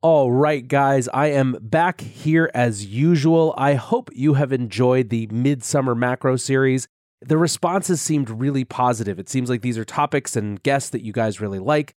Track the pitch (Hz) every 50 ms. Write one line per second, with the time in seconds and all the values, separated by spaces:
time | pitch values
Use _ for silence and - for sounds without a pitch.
0 | - 165 165 151 135 127 120 127 143 151 151 143 120 127 139 139 139 139 139 135
1 | 123 - - 131 147 151 143 139 135 131 127 - 107 113 - 156 165 180 175 -
2 | - - - - - 151 156 165 165 160 - - 123 120 110 98 104 98 101 117
3 | 143 165 175 160 135 160 165 165 160 156 - - 131 143 143 131 - - - 247
4 | 254 - - 123 131 151 147 135 147 127 135 127 123 113 95 107 127 123 127 131
5 | 131 104 120 117 113 107 107 117 123 139 143 127 113 - - 147 135 131 123 117
6 | 123 123 127 - - 135 127 127 - - 135 131 135 135 131 131 127 - _ _
7 | _ _ _ _ - - 156 156 170 160 - - - 170 175 196 175 - 180 151
8 | - - 156 147 139 113 113 110 127 139 143 135 127 - - - 127 123 123 110
9 | 113 98 98 85 95 - - 131 127 120 127 117 101 123 120 113 110 - - -
10 | 147 151 - 143 - - - 120 104 104 104 98 _ 143 139 139 135 - - 120
11 | - 110 101 123 113 110 104 - 107 104 98 98 92 113 151 151 - - _ _